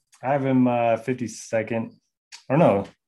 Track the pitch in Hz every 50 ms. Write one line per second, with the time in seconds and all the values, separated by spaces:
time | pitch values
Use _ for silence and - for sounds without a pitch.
0 | _ _ _ _ - 127 143 143 135 135 131 127 127 123 123 120 120 117 113 113
1 | - - 131 123 117 110 110 - - - - 113 107 110 120 113 113 113 - _
2 | _ _ _ _ _ _ - - _ _ 127 151 - 135 101 101 98 - - _
3 | _